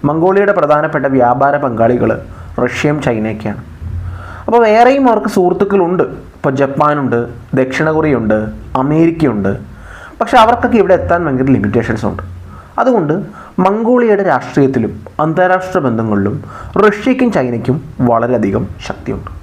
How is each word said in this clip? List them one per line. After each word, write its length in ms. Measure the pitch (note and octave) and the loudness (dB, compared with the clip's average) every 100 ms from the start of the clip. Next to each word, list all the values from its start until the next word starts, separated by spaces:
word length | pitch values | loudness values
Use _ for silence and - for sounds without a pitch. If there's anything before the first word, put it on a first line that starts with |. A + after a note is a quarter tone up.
മംഗോളിയയുടെ 480 | C#3+ D#3 F3 G3 G3+ | -2 0 2 2 2
പ്രധാനപ്പെട്ട 540 | G3+ D3 D3+ D#3 D3+ C#3 | 2 2 2 2 -2 0
വ്യാപാര 500 | C3+ A#2+ B2 C3+ A#2+ | 2 4 4 2 2
പങ്കാളികൾ 680 | C3 A2+ A#2 B2 A2+ A2 - - - - | -2 0 2 2 0 -2 -6 -16 -12 -4
റഷ്യയും 380 | B2 - D3+ D3+ | -4 0 -2 0
ചൈനയൊക്കെയാണ്. 600 | C3 A#2 G#2+ G#2+ A2 G2+ - - - - - - - - - | -2 -2 -4 -4 -8 -8 -12 -14 -10 -8 -10 -12 -14 -10 2
അപ്പോൾ 160 | A#3 A3+ | 4 6
വേറെയും 400 | G#3+ A#3+ C#4 C4 | 6 6 6 4
അവർക്ക് 180 | G#3+ G#3 | 2 0
സുഹൃത്തുക്കളുണ്ട്. 760 | G3+ F3+ F3+ G3 G3 F3 F3 C3+ - - - | 2 2 2 2 2 2 0 -2 -4 -16 -6
ഇപ്പോൾ 140 | D3+ | -2
ജപ്പാനുണ്ട്, 760 | C3 C3+ C#3 D3 D3 C3+ A#2 A#2+ - - | 0 -2 2 0 2 0 -2 -4 -10 -6
ദക്ഷിണ 360 | C3 C3 - D#3 | -2 -2 0 0
കൊറിയയുണ്ട്, 580 | D#3 D#3 B2+ A2 G#2+ G#2+ - - - | 0 2 0 2 0 -2 -8 -6 -2
അമേരിക്കയുണ്ട്. 800 | C3+ D#3 E3 E3 D3+ G#2+ G2 G2 - - - - - - | 0 2 2 2 0 0 -2 -4 -8 -18 -20 -20 -20 -8
പക്ഷേ 160 | E4+ B3+ | 0 4
അവർക്കൊക്കെ 400 | A3 A#3+ B3 A#3+ | 4 4 2 2
ഇവിടെ 160 | F#3 | 4
എത്താൻ 300 | F3+ - E3+ | 2 2 0
ഭയങ്കര 200 | E3 C3 | 0 0
ലിമിറ്റേഷൻസ് 640 | C3 C3 G2+ A2+ A2+ A2+ G#2+ | 2 2 2 -2 -2 -2 -4
ഉണ്ട്. 160 | F2+ - - - - - - | -6 -12 -16 -18 -20 -12 -2
അതുകൊണ്ട് 360 | B3+ A#3 D3+ E3 E3 - - - | 0 2 0 -2 -4 -14 -14 -2
മംഗോളിയയുടെ 640 | F#3 G#3 A3+ B3 A#3 G3+ | 0 2 2 2 4 2
രാഷ്ട്രീയത്തിലും 800 | F#3+ C3 - - C3+ C3+ A2 F#2 - - | 2 0 0 2 2 2 -2 -6 -16 -4
അന്താരാഷ്ട്ര 580 | D#3 D#3+ F#3 F#3 F#3 F#3 | -2 2 2 2 0 -2
ബന്ധങ്ങളിലും 680 | C#3 A2+ A2+ G#2 G2 D3+ - - - F3 | 0 -2 0 0 0 -4 -10 -16 -8 2
റഷ്യയ്ക്കും 500 | G#3 G#3 - B3+ B3 F#3+ | 2 2 -2 0 0 0
ചൈനയ്ക്കും 400 | B2+ A#2+ A#2+ B2+ - - | -2 -4 -2 -4 -4 -2
വളരെയധികം 680 | B2+ A#2 A#2+ B2 G#2 G2 - - - | 0 2 2 0 0 -2 -6 -10 -12
ശക്തിയുണ്ട്. 440 | - - G#2+ - - | -12 -8 -10 -10 -16